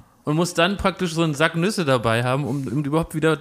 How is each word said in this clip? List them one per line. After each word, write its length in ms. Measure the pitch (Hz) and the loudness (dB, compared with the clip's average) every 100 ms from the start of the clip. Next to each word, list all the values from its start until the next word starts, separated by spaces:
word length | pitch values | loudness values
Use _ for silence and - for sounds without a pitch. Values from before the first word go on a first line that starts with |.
| - _ - | -20 _ -2
Und 100 | 156 | 0
muss 180 | 175 | 0
dann 240 | - 170 202 | 2 0 2
praktisch 360 | 196 - 180 160 | -2 -2 -4 0
so 80 | |
einen 100 | 165 | 0
Sack 220 | 139 160 165 | 2 0 2
Nüsse 300 | 180 214 151 | -2 0 2
dabei 380 | 127 113 113 | 2 2 0
haben, 200 | 123 135 135 | 2 0 -2
um, 220 | 139 131 | -4 -4
um 160 | 131 | -2
die 40 | 143 | 0
überhaupt 260 | 156 165 160 | -2 -2 -2
wieder, 240 | 160 151 | 0 0